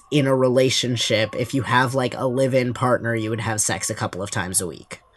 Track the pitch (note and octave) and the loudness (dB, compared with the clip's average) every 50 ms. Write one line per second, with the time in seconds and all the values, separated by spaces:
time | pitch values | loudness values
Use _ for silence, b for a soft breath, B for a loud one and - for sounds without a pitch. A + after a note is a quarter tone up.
0 | - - - D3+ C3+ C3+ C3+ C3 B2+ B2+ B2 C3 C3 C3 B2 - - B2 B2+ A#2 | -4 0 2 2 2 4 2 2 2 4 4 4 4 4 2 0 0 0 -2 -2
1 | - - A#2 G#2 A2+ G#2+ - - B2 A#2+ - C#3 A2+ G#2+ A#2+ B2 C3 B2+ B2 C3 | 0 0 2 2 2 0 -2 -4 -4 -2 -2 -2 0 2 2 2 2 2 0 -2
2 | B2+ B2+ - - B2+ C3 A#2+ C3 C3+ C3+ B2 C3 B2 B2 A#2 - C3+ B2+ A#2+ - | -2 -2 -2 -2 -4 -2 0 2 2 2 4 2 2 0 -2 0 2 2 2 2
3 | - A#2 A#2 A2+ A2 G#2+ A#2 A2+ A2+ A#2 A2+ G#2+ - - A2+ F#2+ - - A2 - | 2 0 -2 -2 -2 -2 -2 -2 -2 -2 -2 -2 -2 -2 -2 -2 -4 -6 -4 -4
4 | A#2 G#2 - F2+ G2 G2+ - G#2 F#2 F2+ F#2 - F#2+ F2 D2 - - - - - | -4 -6 -4 -6 -8 -6 -4 -4 -4 -2 -2 -4 -4 -4 -6 -12 -14 -18 -18 -18
5 | _ _ b | _ _ b